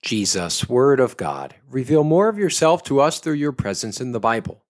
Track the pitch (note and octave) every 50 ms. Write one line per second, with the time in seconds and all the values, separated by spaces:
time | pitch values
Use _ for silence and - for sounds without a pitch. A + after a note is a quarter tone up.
0 | - - A#2+ G#2+ G2+ F#2 - F#2+ F2 E2+ - - - - B2 B2 C3 C#3+ C#3+ C3
1 | B2+ A#2 - - F#2+ D#2 C#2+ C#2 C#2 - - _ _ C3+ B2+ C3 C3 B2 D3+ D#3
2 | D3 D3+ D#3 F3 G3+ A3 A3 G#3 G3+ E3+ - - - D#3+ E3+ F3 - - C#3 C#3
3 | C#3 D#3 E3 - - D#3+ D3+ D3 D3 D3 C#3 - - G2+ G2 - - A2 G2+ -
4 | B2+ B2+ A#2+ A2+ G2+ A2+ A2+ A2+ - - - _ _ _